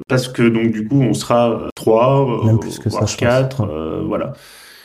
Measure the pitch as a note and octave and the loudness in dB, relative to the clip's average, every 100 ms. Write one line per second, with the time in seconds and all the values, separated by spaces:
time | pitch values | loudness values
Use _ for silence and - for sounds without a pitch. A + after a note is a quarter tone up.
0 | - C3 - - A#2+ A2+ A2+ G#2+ G#2+ C#3 | -4 -2 -2 2 2 4 0 -2 0 2
1 | B2 G#2 - A#2+ A#2+ C3+ D2+ - - A2 | 2 0 0 2 2 0 -6 -4 2 4
2 | B2+ C#3 C3 A2+ A2 A2+ - - - G2+ | 4 2 2 0 2 2 0 -6 -4 -2
3 | G#2 - A#2+ B2+ C3+ - F#2 D#2 D#2+ F2+ | -2 -2 0 2 0 -2 -4 -4 -6 -4
4 | F#2 G2+ - - - - - - | -4 -4 -6 -10 -18 -20 -20 -20